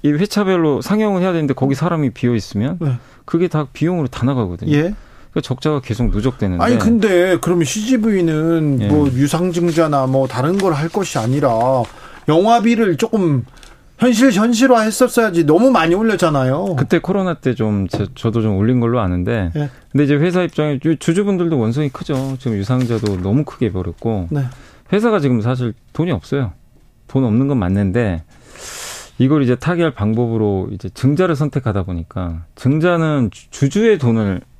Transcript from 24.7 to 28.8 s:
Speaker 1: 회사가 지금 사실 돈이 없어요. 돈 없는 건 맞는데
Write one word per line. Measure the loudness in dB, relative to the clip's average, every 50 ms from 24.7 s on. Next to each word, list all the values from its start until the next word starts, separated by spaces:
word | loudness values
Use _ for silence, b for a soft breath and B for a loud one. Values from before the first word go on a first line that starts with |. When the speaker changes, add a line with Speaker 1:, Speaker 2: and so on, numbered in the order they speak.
| B B B -2 -2
Speaker 1:
회사가 | 0 2 2 0 2
지금 | 2 0 0 0
사실 | 0 -2 -2 -2 -4 -6 -6 _ _ _
돈이 | _ -4 -2 -2
없어요. | -2 -4 -4 -4 -4 -4 -4 -4 -8 -14 -20 _ _ _ _ _ _ _ _
돈 | -4 -2 0 0
없는 | 2 2 2 2 2
건 | 0
맞는데 | 0 0 0 0 0 0 0 0 0 -2 -2 -4 -6 -8 B B B B B B B B B B B